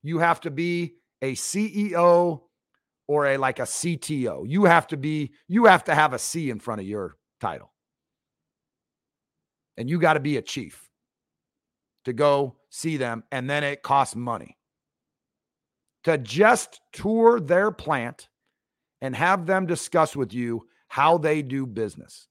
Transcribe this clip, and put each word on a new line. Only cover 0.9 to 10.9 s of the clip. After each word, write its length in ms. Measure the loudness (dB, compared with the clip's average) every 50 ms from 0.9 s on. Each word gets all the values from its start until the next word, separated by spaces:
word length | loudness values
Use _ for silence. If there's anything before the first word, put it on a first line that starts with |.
| -8 _ _ _ _ _
a 120 | -6 -6 -6
C 340 | -6 -8 -6 -2 -2 -4 -2 -2 -4 -4 -2
E 60 | 0
O 520 | 4 4 6 6 6 4 2 -2 -4 _ _ _ _ _ _ _ _ _ _ _ _ _
or 200 | -2 0 0 2
a, 100 | 2 0
like, 240 | 2 0 -2 -2 -2
a 60 | -6
C 300 | -6 -6 -6 -4 -4 -4
T 320 | -4 -6 -6 -4 -4 -4 -4
O. 140 | -6 -6
You 220 | -8 -4 0 4 6
have 240 | 6 6 6 4 0
to 80 | -8
be, 380 | -6 -4 -4 -4 -4 -6 -8 _ _ _
you 200 | _ 0 6 8
have 180 | 8 8 6 4
to 100 | 0 2
have 200 | 4 4 2 2
a 40 | -4
C 320 | -6 -6 -6 -4 -4 -4
in 80 | -6 -6
front 220 | -8 -8 -8 -8
of 60 | -8
your 300 | -8 -8 -8 -8 -10 -12 _ _ _ _ _
title. 320 | -8 -8 -8 -8 -16 _ _ _ _ _ _ _ _ _ _ _ _ _ _ _ _ _ _ _ _ _ _ _ _ _ _ _ _ _ _ _ _ _ _ _ _ _ _ _ _ _ _
And 120 | -10 -6 -4
you 100 | -2 2
gotta 220 | 2 2 2 2
be 160 | 0 -2 -4
a 60 | -4
chief 480 | -6 -6 -10 -10 -10 -12 -16 -20 -20 _